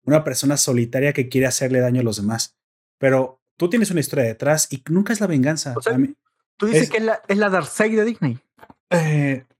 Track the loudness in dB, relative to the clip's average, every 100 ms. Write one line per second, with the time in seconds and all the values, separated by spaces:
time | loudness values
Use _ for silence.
0 | 0 0 0 -2 0 0 0 0 0 0
1 | 0 0 -2 0 0 0 0 0 2 0
2 | 0 -2 -4 -4 -6 _ _ _ _ _
3 | 2 2 0 -8 _ -6 -2 0 0 0
4 | -2 -2 -2 -2 0 0 -2 -6 -2 0
5 | 0 -2 0 2 0 -2 -6 -6 -2 0
6 | 0 -4 _ _ _ -4 0 2 2 0
7 | 0 -2 -2 0 2 0 -2 0 0 2
8 | 0 0 -4 -4 _ _ -20 _ -2 0
9 | 2 0 0 -2 -8